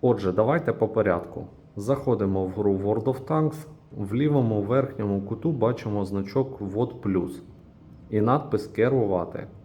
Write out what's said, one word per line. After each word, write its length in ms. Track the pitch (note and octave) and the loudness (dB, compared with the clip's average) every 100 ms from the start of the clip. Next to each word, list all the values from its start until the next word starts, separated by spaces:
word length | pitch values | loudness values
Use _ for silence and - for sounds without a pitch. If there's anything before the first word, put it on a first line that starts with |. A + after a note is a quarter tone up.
Отже, 300 | C3 G#2+ G2 | 4 2 2
давайте 420 | F2+ A2 D#3+ E3 | 2 2 2 0
по 140 | - A2+ | 0 0
порядку. 600 | - G2+ F2 - - F2 - - - | 2 2 2 -2 -12 -12 -16 -18 -10
Заходимо 720 | G2+ C3+ C3+ A2+ G2 F#2+ F#2 | -2 -2 2 2 2 0 -2
в 60 | |
гру 220 | F#2+ G2+ | 0 2
World 300 | F#2+ G2+ G#2+ | 2 2 0
of 220 | A#2+ B2+ - | 0 -2 -2
Tanks, 420 | D#3 D#3 - - - - | 0 0 -2 -14 -18 -18
в 220 | - G2+ | -8 -4
лівому 480 | A2+ D3+ C#3+ A#2 G#2+ | 0 4 4 4 2
верхньому 600 | G2 B2+ C3 - G#2 G2 | 2 2 0 -2 0 0
куту 300 | F#2+ A2+ E3 | -2 -4 -2
бачимо 540 | D3 A2+ A#2+ A2+ G#2 G2 | 2 0 0 -2 -2 -2
значок 560 | G2 G2 C#3 C3 - | -4 -2 -2 -2 -4
вод 400 | G2+ G2 B2 - | -6 -2 -4 -4
плюс 420 | G#2 F#2 E2 - - - - - - - - | -2 0 -2 -8 -16 -20 -20 -20 -20 -20 -4
і 120 | G#2+ | 0
надпис 460 | A2 C#3 C#3+ G#2+ - | 4 2 2 -4 -2
"Керувати". 800 | - A#2 C3 G#2+ F#2 E2 - - - | 0 2 4 2 0 -2 -8 -12 -16